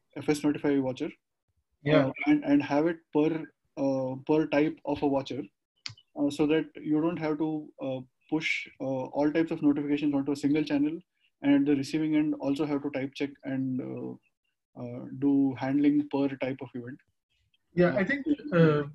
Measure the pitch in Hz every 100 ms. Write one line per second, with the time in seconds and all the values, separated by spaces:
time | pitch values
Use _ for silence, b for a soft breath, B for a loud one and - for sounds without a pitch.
0 | _ 147 135 147 147 147 147 139 135 127
1 | 160 - _ _ _ _ _ _ 143 151
2 | 131 - 147 147 143 143 139 143 165 165
3 | _ 151 156 160 151 _ _ - 139 135
4 | 131 135 135 156 156 147 160 160 - 147
5 | 147 135 131 123 101 _ _ _ - -
6 | _ - 147 147 151 160 151 - 156 151
7 | 165 170 156 151 160 156 151 - 135 131
8 | 131 _ - 156 160 - - - 135 131
9 | 131 139 147 160 160 160 147 143 143 147
10 | 147 139 139 139 143 151 151 143 147 170
11 | _ _ _ _ 143 143 139 139 135 156
12 | 156 151 151 143 135 139 151 143 143 139
13 | 135 - 143 - 139 131 135 127 131 123
14 | 127 127 _ _ _ _ _ - 120 123
15 | 131 131 143 139 139 123 135 143 147 147
16 | 147 135 139 135 131 135 135 123 120 143
17 | _ _ _ _ _ _ _ 170 175 208
18 | 190 285 302 285 302 175 160 147 143